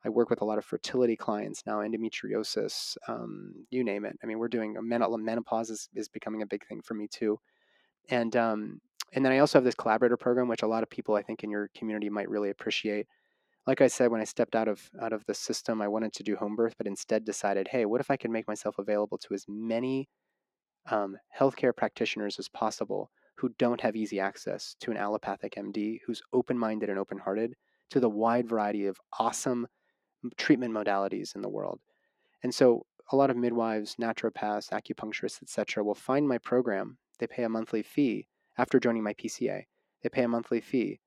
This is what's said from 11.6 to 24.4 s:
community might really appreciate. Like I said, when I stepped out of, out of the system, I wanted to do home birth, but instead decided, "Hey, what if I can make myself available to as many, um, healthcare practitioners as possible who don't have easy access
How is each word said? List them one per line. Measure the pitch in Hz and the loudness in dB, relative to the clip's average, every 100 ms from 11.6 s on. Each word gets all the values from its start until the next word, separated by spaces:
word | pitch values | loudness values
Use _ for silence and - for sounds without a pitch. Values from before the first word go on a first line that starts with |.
| 104 - | -4 -6
community | 110 107 104 | -4 -2 -2
might | 104 98 | -4 -2
really | 107 104 | -2 -2
appreciate. | 101 - - 107 104 - _ _ _ _ _ - | -4 -4 -2 -2 -2 -4 _ _ _ _ _ -2
Like | 135 | 6
I | 131 | 6
said, | - 123 | 6 2
when | 113 | 2
I | |
stepped | 110 - 117 113 | -4 0 0 2
out | 110 | 0
of, | 101 - - | -2 -8 -8
out | 113 | -6
of | 110 - | -4 -4
the | |
system, | 104 - 110 - 110 | -6 -4 -4 -2 -2
I | 104 | 0
wanted | 107 110 | -2 -4
to | - | -6
do | 104 | -4
home | 104 104 107 | -4 -2 0
birth, | 113 - | 0 0
but | 107 | -6
instead | 98 - 110 107 | -6 -2 -2 -2
decided, | 98 101 98 95 | -2 0 0 0
"Hey, | 131 | 0
what | 107 120 | 2 0
if | 139 | 0
I | 139 | -2
can | 120 | 0
make | 113 113 | -4 -4
myself | 107 107 - | -4 -4 -4
available | 101 104 104 98 | -2 0 0 -4
to | - | -6
as | 101 - | -8 -6
many, | 104 113 113 131 135 139 _ _ _ _ _ _ _ - | -8 -2 -2 0 -2 -4 _ _ _ _ _ _ _ -4
um, | 110 98 98 _ - | -2 -2 -8 _ 2
healthcare | 135 - 127 117 | 2 4 0 2
practitioners | 110 - 113 - 104 - | -2 0 -4 -2 -4 -6
as | 95 | -10
possible | - 110 - 107 98 104 _ _ - | -2 -2 -2 -4 -4 -6 _ _ -6
who | 127 - | -6 2
don't | 123 120 | 0 2
have | 117 110 | 0 0
easy | 104 101 | -2 0
access | 98 - | -2 -4